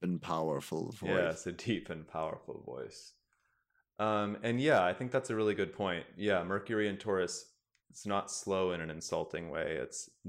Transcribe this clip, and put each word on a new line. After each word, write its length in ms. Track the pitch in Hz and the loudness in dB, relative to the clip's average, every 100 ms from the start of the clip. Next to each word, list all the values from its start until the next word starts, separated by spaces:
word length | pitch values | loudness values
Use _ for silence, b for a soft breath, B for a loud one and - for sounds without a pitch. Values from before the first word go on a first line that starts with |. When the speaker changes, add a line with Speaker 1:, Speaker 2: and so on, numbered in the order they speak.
Speaker 1:
and 180 | 90 87 | -2 -2
powerful 720 | 87 80 80 71 - 80 82 | -2 0 0 0 -2 -4 -4
voice. 160 | - 90 | -6 0
Speaker 2:
Yes, 380 | 95 85 80 92 | 2 2 0 -6
a 60 | |
deep 360 | 87 - 98 - | -6 -2 -4 -4
and 180 | 80 78 | -10 -8
powerful 560 | 80 78 - - - | -6 -4 -6 -10 -12
voice. 500 | - 64 - - - _ _ _ _ _ _ _ _ - | -10 -10 -10 -14 -20 _ _ _ _ _ _ _ _ 0
Um, 380 | 107 107 104 104 | 2 4 2 0
and 180 | 117 120 | 0 4
yeah, 240 | 151 120 | 6 8
I 80 | 90 | 6
think 200 | 95 123 | 2 0
that's 180 | 131 - | 0 0
a 60 | 110 | 2
really 180 | 107 | 4
good 180 | 101 90 | 4 0
point. 320 | - 98 85 - - | 0 -2 -2 -6 -2
Yeah, 280 | 104 92 | 2 2
Mercury 440 | 87 101 110 110 104 | 2 -2 0 0 2
in 100 | 98 | 0
Taurus, 480 | 107 95 90 - - _ _ _ _ | 0 2 2 -2 -12 _ _ _ _
it's 160 | - | -10
not 260 | 101 101 - | -2 0 0
slow 420 | - 98 95 92 | -6 0 2 2
in 100 | 87 | 2
an 80 | 80 | -4
insulting 580 | 80 - 82 78 85 82 | -6 -4 -2 -2 -4 -4
way. 300 | 78 78 78 | -2 -2 -2
It's 300 | 62 - - _ | -4 -8 -14 _